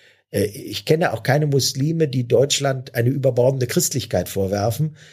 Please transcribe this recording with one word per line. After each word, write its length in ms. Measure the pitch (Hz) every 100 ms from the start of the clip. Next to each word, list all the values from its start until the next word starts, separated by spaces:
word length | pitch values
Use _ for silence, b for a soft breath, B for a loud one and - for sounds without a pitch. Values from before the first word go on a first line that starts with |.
| b b _
Äh, 160 | 107 101
ich 380 | 120 - 104 -
kenne 260 | 160 165
auch 100 | 113
keine 240 | - 143 151
Muslime, 640 | 139 123 135 147 165 156
die 180 | 131 120
Deutschland 680 | 117 139 - 139 131 127
eine 160 | 123 117
überbordende 560 | 139 131 120 123 135 123
Christlichkeit 640 | 175 - 135 - 92 90
vorwerfen, 680 | 98 95 101 107 113 156 B B